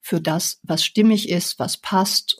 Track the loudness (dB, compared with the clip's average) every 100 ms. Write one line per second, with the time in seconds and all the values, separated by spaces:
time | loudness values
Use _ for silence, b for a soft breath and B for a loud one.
0 | -4 -2 0 -2 -4 -6 -4 -2 0 4
1 | 4 4 0 -2 -4 -6 -6 -6 -2 0
2 | 2 0 -4